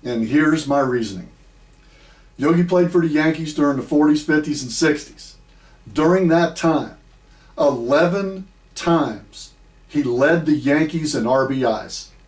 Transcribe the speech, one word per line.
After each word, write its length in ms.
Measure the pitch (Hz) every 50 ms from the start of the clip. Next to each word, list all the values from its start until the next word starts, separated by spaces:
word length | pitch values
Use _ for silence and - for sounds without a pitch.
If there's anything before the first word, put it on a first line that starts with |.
| -
and 240 | 120 120 113 113 107
here's 400 | 131 151 156 156 156 160 143 139
my 100 | 139 143
reasoning. 500 | 135 127 123 123 113 101 95 90 90 - - _ - - _ _ - _ _ _ _ - - - - - - _ - _ _
Yogi 260 | - 135 147 170 170 175
played 300 | 175 185 180 175 170 -
for 80 | 180
the 80 | 165 160
Yankees 440 | 147 151 156 160 160 160 165 147 -
during 240 | - 147 143 139
the 60 | 131 113
forties, 420 | - 156 147 151 151 151 151 -
fifties, 380 | - 147 151 151 156 147 135 131
and 80 | 123
sixties. 680 | - - 170 156 147 147 - - - - - - - - - _ _ - _ - - _ _ - -
During 360 | - 156 160 185 190 190 170
that 260 | 160 170 175 165 -
time, 420 | - - 165 156 143 - - - - _ _ _ _ _ _ - _ _ - - -
eleven 880 | - - 131 120 117 117 139 156 170 170 175 202 196 190 190 190 190 - _ _ _ _ _
times 760 | - - 175 170 160 143 123 110 101 - - - - - - _ _ - _ _ _ _ _
he 160 | - 147 139
led 420 | 127 120 123 135 151 170 170 156
the 60 | - -
Yankees 640 | 143 120 139 143 156 160 156 - 165 151 147 -
in 100 | 127 110
R 220 | 117 127 135 135 131
B 160 | 135 131 127
Is. 460 | 120 113 92 - - - - - - - - -